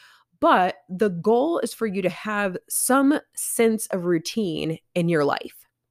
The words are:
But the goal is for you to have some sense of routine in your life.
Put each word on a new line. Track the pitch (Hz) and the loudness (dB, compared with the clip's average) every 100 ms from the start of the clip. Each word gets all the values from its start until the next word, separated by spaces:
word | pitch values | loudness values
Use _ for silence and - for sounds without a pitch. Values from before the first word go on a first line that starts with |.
| - _ _ - | -20 _ _ 0
But | 330 247 185 - - | 4 4 2 -2 -10
the | 180 208 | -2 -2
goal | 170 208 233 302 339 | 0 2 2 2 -2
is | 220 | -4
for | - 226 | -4 -6
you | 190 | -2
to | 180 | -4
have | 170 214 208 202 180 - | -4 -6 -4 -4 -6 -8
some | - - 262 277 302 - | -4 2 4 4 2 -2
sense | - - - 226 220 - | -10 -6 2 2 2 -4
of | 190 | -4
routine | 175 170 - - 196 151 156 160 _ | 0 0 -2 -4 -4 -4 -4 -6 _
in | 180 170 | -2 2
your | 160 | 2
life. | 143 - - - _ _ _ | 2 -2 -6 -18 _ _ _